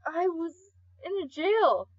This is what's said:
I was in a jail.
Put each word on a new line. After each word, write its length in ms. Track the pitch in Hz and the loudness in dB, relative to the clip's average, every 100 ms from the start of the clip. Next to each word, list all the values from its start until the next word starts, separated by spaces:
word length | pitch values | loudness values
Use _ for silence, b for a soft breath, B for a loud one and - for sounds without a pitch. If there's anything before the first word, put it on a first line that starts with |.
| - | -4
I 220 | 320 370 | 0 0
was 240 | 330 330 - 381 _ _ _ | 0 -6 -8 -20 _ _ _
in 80 | - 392 | -6 -6
a 40 | 294 | -6
jail. 600 | 302 339 440 370 185 190 | -4 2 4 4 2 -4